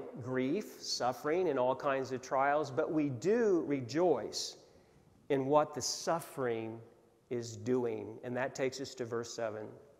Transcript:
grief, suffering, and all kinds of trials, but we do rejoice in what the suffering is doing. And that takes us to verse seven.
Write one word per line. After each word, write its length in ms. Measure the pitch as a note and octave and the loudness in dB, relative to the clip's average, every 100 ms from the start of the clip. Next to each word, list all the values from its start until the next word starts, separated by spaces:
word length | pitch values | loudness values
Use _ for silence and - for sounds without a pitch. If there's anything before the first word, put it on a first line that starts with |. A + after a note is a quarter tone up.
| - D3+ | -6 -10
grief, 580 | A#2+ C3 C3 F#3+ - - | -4 0 2 0 -4 -10
suffering, 680 | - - B2 B2 D3+ F3 F3 | -6 0 0 0 0 2 2
and 100 | C3+ | 4
all 160 | B2+ | 2
kinds 380 | B2+ C#3+ C3+ B2 | 2 2 0 0
of 100 | B2+ | -4
trials, 480 | - C3+ C#3 D3+ C3+ | -2 2 4 2 0
but 220 | C3 D3+ | -2 0
we 160 | D#3 C#3+ | 2 2
do 560 | A#2+ F3+ A#3+ G#3+ E3+ C#3 | 0 2 4 6 4 2
rejoice 920 | C#3+ A2+ D3 F3+ A#2+ G#2 - - - - - - - _ - - | -2 0 2 4 4 0 -6 -8 -10 -20 -20 -20 -20 _ -20 0
in 180 | C3+ C3 | 2 6
what 280 | D3 D3+ | 4 4
the 80 | C3 | -2
suffering 960 | - - F#3 E3 - - B2 A2+ A2+ A2+ - - - _ _ | -4 -4 -2 -2 -2 -2 -2 0 -4 -10 -14 -20 -20 _ _
is 280 | A#2+ A#2 G#2+ | -6 -4 -6
doing. 640 | A2 B2+ A#2 A2 G2+ A#2 | 2 2 2 -2 -6 -8
And 140 | B2 B2 | -6 -2
that 180 | C3 | -2
takes 260 | C3+ C3 - | 0 -2 -2
us 140 | - - | -10 -6
to 80 | |
verse 300 | A#2 A#2 A#2 | -4 -4 -4
seven. 320 | - A2+ G#2+ G#2+ A#2+ - | -4 -4 -4 -10 -14 -20